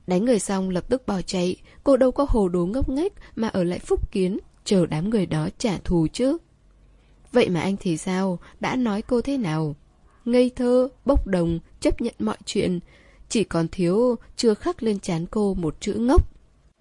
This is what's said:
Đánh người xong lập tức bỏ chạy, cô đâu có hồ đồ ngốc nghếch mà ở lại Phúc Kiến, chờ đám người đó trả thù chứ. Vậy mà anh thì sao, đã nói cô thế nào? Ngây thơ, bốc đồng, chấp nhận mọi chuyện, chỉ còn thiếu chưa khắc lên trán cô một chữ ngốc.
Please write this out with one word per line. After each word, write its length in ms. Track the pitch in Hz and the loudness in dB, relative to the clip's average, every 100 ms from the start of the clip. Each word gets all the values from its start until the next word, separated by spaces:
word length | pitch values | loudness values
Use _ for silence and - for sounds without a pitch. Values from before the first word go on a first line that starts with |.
| - | -2
Đánh 180 | 180 | 0
người 140 | 233 226 | 2 2
xong 320 | - 190 190 | 0 -2 -2
lập 140 | 180 - | -4 -2
tức 180 | 262 - | -4 -2
bỏ 140 | 196 | -4
chạy, 340 | - 185 180 - - - | -4 -2 -2 -4 -12 -4
cô 120 | - 262 | 2 4
đâu 160 | 254 | 4
có 140 | 247 277 | 2 2
hồ 200 | 240 190 | 2 2
đồ 180 | 175 175 | 0 0
ngốc 220 | 247 277 | -2 -2
nghếch 240 | 262 381 - - - | -2 -4 -6 -12 -6
mà 120 | 220 | -2
ở 160 | 196 | 0
lại 140 | 175 180 | -2 -4
Phúc 340 | - 381 - | -2 -2 -2
Kiến, 260 | 208 185 233 - - | -2 -2 -2 -8 -16
chờ 220 | - 196 165 | 0 2 2
đám 240 | 151 185 | 0 -2
người 160 | 226 165 | -2 0
đó 220 | 156 151 - | -2 -4 -4
trả 200 | 240 156 | -4 -4
thù 280 | - 175 156 | -2 0 0
chứ. 260 | - 254 330 - _ _ _ _ _ _ _ - | 0 -2 -2 -8 _ _ _ _ _ _ _ -2
Vậy 160 | 247 - | 2 2
mà 120 | 175 | 2
anh 160 | 185 196 | -2 -2
thì 160 | 190 156 | -2 -4
sao, 420 | - 185 190 175 - - | -2 -2 -2 -4 -10 -8
đã 160 | 175 254 | -4 -2
nói 260 | 240 202 | -2 -2
cô 180 | - 240 | -2 -2
thế 180 | 247 277 | -2 -2
nào? 380 | 196 156 156 - _ _ _ _ | -2 -2 -4 -6 _ _ _ _
Ngây 260 | 240 247 247 247 | 0 4 2 0
thơ, 320 | 247 247 254 - | 2 2 2 -2
bốc 220 | - 285 - | 0 0 2
đồng, 320 | 190 170 165 - - | 0 0 -2 -8 -2
chấp 200 | - 359 | -2 0
nhận 140 | 233 - | -4 -4
mọi 180 | 214 208 | -6 -6
chuyện, 360 | - 202 170 175 - - - - - | -6 -2 0 -2 -8 -20 -20 -20 -4
chỉ 160 | 240 | -2
còn 240 | 180 165 165 | 0 0 -2
thiếu 480 | - 170 196 247 233 - - | 0 0 2 2 0 -8 0
chưa 180 | 240 | 0
khắc 280 | 208 339 - | 2 -2 -2
lên 180 | 220 196 | -2 -2
trán 260 | - 165 175 | -2 -4 -4
cô 280 | 214 202 | -2 0
một 220 | 190 160 - | 0 -4 -4
chữ 140 | - | -6
ngốc. 360 | 202 240 339 - - - _ _ _ | -2 4 4 4 -4 -20 _ _ _